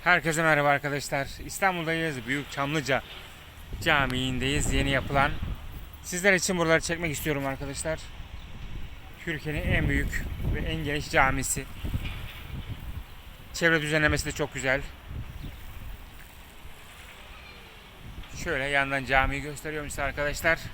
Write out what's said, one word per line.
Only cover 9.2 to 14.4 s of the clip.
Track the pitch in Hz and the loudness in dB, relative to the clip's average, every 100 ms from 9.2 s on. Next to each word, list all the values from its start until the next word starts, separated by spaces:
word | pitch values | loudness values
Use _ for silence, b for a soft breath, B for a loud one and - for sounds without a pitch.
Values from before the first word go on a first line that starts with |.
| - | -6
Türkiye'nin | 151 151 151 | -6 -4 -2
en | - 175 151 | 2 4 4
büyük | 139 139 - - - - 143 | 4 2 0 -2 -2 0 0
ve | |
en | 156 160 | 0 0
geniş | 147 147 135 | 0 0 2
camisi. | 160 135 135 127 - 131 - - - - - - - - - - - - - - - - - - | 6 6 4 0 -2 -4 -6 -4 -2 -4 -6 -8 -10 -10 -8 -8 -8 -8 -10 -10 -14 -14 -16 -12
Çevre | - 170 165 | 2 6 6
düzenlemesi | 151 151 151 147 147 | 4 4 4 2 0
de | |
çok | 139 | -2